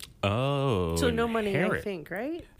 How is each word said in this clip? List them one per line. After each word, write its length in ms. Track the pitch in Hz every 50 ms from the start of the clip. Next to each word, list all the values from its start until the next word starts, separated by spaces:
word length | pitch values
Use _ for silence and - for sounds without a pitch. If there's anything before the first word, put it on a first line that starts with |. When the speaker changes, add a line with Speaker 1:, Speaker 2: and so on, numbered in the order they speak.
| - - - - -
Speaker 1:
Oh, 720 | 98 104 120 131 139 143 139 139 135 113 92 90 82 82
Speaker 2:
So 140 | 82 85 240
no 180 | 233 226 233 233
money, 260 | 226 226 214 202 196
I 60 | 190
Speaker 1:
inherit. 240 | 180 - - - -
Speaker 2:
think, 260 | 208 196 165 147 -
right? 340 | 165 196 240 302 330 359 - - - -